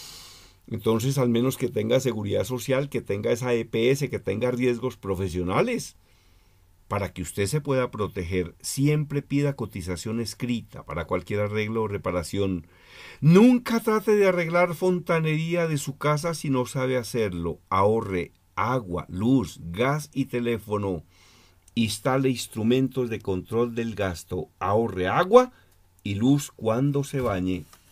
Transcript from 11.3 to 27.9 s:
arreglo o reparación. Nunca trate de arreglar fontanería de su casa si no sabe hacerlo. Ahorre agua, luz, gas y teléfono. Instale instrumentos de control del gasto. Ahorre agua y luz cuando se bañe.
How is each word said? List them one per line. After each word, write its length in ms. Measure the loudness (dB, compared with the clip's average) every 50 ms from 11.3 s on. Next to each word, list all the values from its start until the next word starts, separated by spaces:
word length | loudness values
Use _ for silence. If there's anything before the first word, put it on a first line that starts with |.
| -2 -2
arreglo 420 | -2 -2 -2 -2 -2 -2 -2 -2 -2
o 40 |
reparación. 800 | -2 -4 -4 -4 -2 -2 -2 -4 -2 -2 0 0 0 -2 -4 -6 -10 -20 -20 -20 -20 -20 -20 -20 -18 -6 2
Nunca 580 | 6 8 10 10 10 10 8 6 2 0 -2 0
trate 360 | 0 2 0 0 2 4 4
de 120 | 6 6
arreglar 460 | 4 4 2 0 2 2 2 2 2 0
fontanería 920 | 0 0 0 0 0 0 0 0 2 2 0 0 0 0 -2 0 0 0
de 100 | 0 0
su 200 | -2 -4 -6 -8
casa 360 | -2 0 0 0 0 -2 -4 -4
si 160 | -4 -2 0
no 160 | 0 0 0
sabe 320 | -2 -2 -2 -2 0 0
hacerlo. 640 | -2 -2 -2 -2 0 0 0 0 -2 -4 -4 -6 -6 _ -2
Ahorre 640 | 2 4 4 4 4 2 0 -2 -2 -4 -4 -6 _ _ _ _ -4
agua, 500 | -2 0 0 0 -2 -2 -4 -6 -6 -6 -6
luz, 500 | -4 -2 2 4 4 4 2 0 -8 -12 -12 -8
gas 380 | -2 0 0 0 0 -2 -4 -6 -4
y 120 | -4 -4
teléfono. 800 | -2 -2 -4 -2 -2 -2 -4 -4 -4 -2 -2 -2 -2 -4 -4 -8 _ _ _ -20 -20 -20 -20 -20 _ _ _ _ -6 -2
Instale 540 | 0 0 0 -2 -2 -2 0 0 2 2 2
instrumentos 800 | 0 -2 -6 -8 -6 0 2 4 4 4 2 0 0 -2 -4 -4
de 100 | -4 -6
control 560 | -4 -4 -4 -4 -4 -2 0 0 0 0 -2
del 200 | -4 -4 -4 -4
gasto. 540 | -4 -4 -4 -4 -6 -8 -8 -8 -8 -8 -8 _ -6
Ahorre 480 | -2 0 2 2 2 0 -2 -2 -2
agua 440 | 0 2 0 2 6 6 6 6 4 -4 _ _ _ _ _ _ _ _ _ -6
y 120 | -4 -2
luz 360 | 2 4 4 4 4 2 -6 -10
cuando 480 | -4 -2 0 0 2 2 0 0 -2 -4
se 160 | -4 -4 -4
bañe. 460 | -2 -2 -2 -2 -2 -2 -2 -4 -6 -12 -20 -20 _ -10